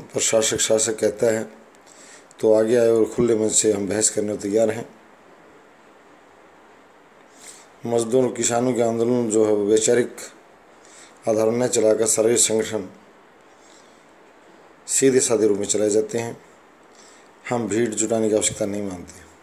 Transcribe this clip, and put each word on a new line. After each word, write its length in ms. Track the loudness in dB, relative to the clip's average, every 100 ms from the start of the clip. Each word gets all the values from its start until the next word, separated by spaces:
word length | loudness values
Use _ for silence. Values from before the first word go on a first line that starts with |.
| -8
प्रशासक, 440 | -6 -2 0 0 -2
शासक 400 | 0 0 0 -2
कहता 280 | -2 0 0
है 140 | 0 -4 -14 -20 -20 -20 -20 -20 -20 -20 -2
तो 140 | 2
आगे 220 | 4 4 4
आए 140 | 4
और 160 | 4 2
खुले 280 | 0 0 2
मन 140 | 0
से 200 | 0 0
हम 140 | 0 -2
बहस 220 | -2 -2
करने 260 | -2 -6 -6
को 60 |
तैयार 280 | -2 0 0
हैं। 160 | -2 -10 -18 -20 -20 -20 -20 -20 -20 -20 -20 -20 -20 -20 -20 -20 -20 -20 -20 -20 -20 -20 -20 -20 -20 -20 -20 -20 -20 -20 -14 -4
मजदूर 400 | -2 2 2 0
और 80 |
किसानों 400 | 0 -2 0 0
के 80 | 0
आंदोलन 460 | 0 0 0 0 2
जो 160 | 2 2
है 80 |
वो 120 | 2 2
वैचारिक 500 | 2 4 2 0 -6 -20 -20 -20 -20 -20 -20 -20 -20 -20 -10 -4
आधार 200 | 0 0
न 160 | 0 -2
चलाकर 380 | 2 2 2 0
सारे 300 | 2 2 2
संगठन 500 | 0 0 -4 -6 -10 -18 -20 -20 -20 -20 -20 -20 -20 -20 -20 -20 _ -20 -20 -20 -20 -20 -20 -20 -8
सीधे 320 | 0 2 2
साधे 280 | 2 2 2
रूप 100 | 0
में 80 | -2
चलाए 240 | -2 0
जाते 280 | 0 0 -4
हैं। 180 | -8 -10 -20 -20 -20 _ -20 -20 -20 -20 -20 -16 -6
हम 220 | -4 -2
भीड़ 200 | -2 -2
जुटाने 400 | -2 -2 0 0
की 60 | 0
आवश्यकता 300 | -2 -4 -6
नहीं 160 | -6
मानते। 400 | -8 -12 -16 -20 -20 -20